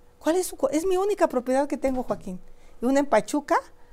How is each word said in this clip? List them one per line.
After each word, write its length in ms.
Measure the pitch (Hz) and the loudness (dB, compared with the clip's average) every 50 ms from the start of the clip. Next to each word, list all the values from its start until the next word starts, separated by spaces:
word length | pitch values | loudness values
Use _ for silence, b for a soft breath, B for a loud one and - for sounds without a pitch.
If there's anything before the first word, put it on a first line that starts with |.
| - - - _ | -20 -20 -20 _
¿Cuál 180 | - 302 330 | -2 0 0
es 100 | 370 359 | 2 0
su 80 | - - | -2 -2
co-? 140 | - - - | -2 -2 0
Es 160 | - 302 330 | 0 0 2
mi 100 | 381 370 | 2 2
única 320 | 359 392 415 403 - 349 | 2 2 0 2 2 2
propiedad 400 | - - 247 240 254 254 269 294 | 2 2 -2 -2 0 0 0 0
que 100 | 277 294 | 0 -2
tengo, 260 | 262 - 269 262 254 247 | -2 -2 -2 -2 -2 -4
Joaquín. 360 | - 208 170 - 202 185 180 - b b b b b b b | -4 -6 -6 -6 -10 -10 -10 -12 b b b b b b b
Y 40 | 226 | 0
una 160 | 247 269 277 | 2 2 2
en 40 | 285 | 2
Pachuca 520 | - 226 214 208 - - 294 294 - 330 523 - - - b b b | 4 4 2 2 2 -2 -4 0 2 0 0 0 -2 -12 b b b